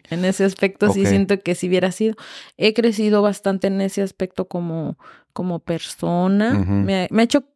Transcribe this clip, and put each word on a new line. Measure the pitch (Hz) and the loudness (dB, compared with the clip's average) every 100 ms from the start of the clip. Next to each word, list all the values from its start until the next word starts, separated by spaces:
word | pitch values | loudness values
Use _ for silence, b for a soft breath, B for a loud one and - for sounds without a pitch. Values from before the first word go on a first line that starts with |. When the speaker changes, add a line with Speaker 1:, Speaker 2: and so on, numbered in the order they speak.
| - | -8
Speaker 1:
En | 165 185 | -2 -2
ese | 190 196 | 0 0
aspecto | 185 196 196 208 | 0 -2 0 0
sí | 196 | 2
Speaker 2:
Ok. | 202 | 4
Speaker 1:
siento | 196 196 196 | 4 2 0
que | - | -2
sí | 175 180 | -4 0
hubiera | 185 185 | 0 0
sido. | 180 220 220 B B B - | 0 -2 -2 B B B -2
He | 202 | 0
crecido | 214 233 208 214 208 | 2 0 2 2 4
bastante | 208 196 196 190 196 | 2 0 -2 -2 -2
en | 196 | -2
ese | 196 - | -2 -2
aspecto | 196 - 185 - 185 | -6 -4 -8 -6 -6
como, | 180 175 165 151 170 B B B | -6 -4 -4 -6 -8 B B B
como | - 180 170 | -8 -6 -6
persona. | - 165 - - 170 175 185 202 214 101 | -4 -6 -6 -6 -2 0 2 2 2 0
Speaker 2:
Ujú. | 92 | 2
Speaker 1:
Me | 101 101 190 | 0 0 0
ha, | 180 | 0
me | 208 | 2
ha | 233 | 2
hecho, | 285 - | 2 -2